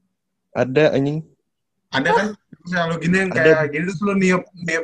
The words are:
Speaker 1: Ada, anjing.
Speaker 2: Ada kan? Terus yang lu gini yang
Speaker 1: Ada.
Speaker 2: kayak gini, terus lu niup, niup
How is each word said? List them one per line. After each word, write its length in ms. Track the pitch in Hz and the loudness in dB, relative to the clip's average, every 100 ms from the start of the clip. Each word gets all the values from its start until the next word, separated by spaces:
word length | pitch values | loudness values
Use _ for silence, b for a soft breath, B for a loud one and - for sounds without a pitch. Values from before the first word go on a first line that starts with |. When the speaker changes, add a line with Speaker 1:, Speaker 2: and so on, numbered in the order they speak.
| _ _ _ _ _ | _ _ _ _ _
Speaker 1:
Ada, 440 | - 123 131 151 | -4 -2 2 2
anjing. 280 | 131 139 151 156 _ _ _ _ _ _ | 2 -2 -4 -10 _ _ _ _ _ _
Speaker 2:
Ada 200 | 131 143 | -4 0
kan? 180 | - 214 - | 0 0 -6
Terus 360 | _ - 175 | _ -20 -8
yang 120 | 180 165 | -4 -2
lu 60 | 165 | -2
gini 180 | 160 185 | 0 0
yang 140 | 190 | 0
Speaker 1:
Ada. 60 | 180 160 156 | 2 4 4
Speaker 2:
kayak 140 | 151 | 2
gini, 140 | 147 175 | -4 -6
terus 160 | 185 | -4
lu 120 | 202 | -2
niup, 300 | 196 185 180 - - | 0 2 0 -2 -12
niup 260 | 170 165 | -6 -4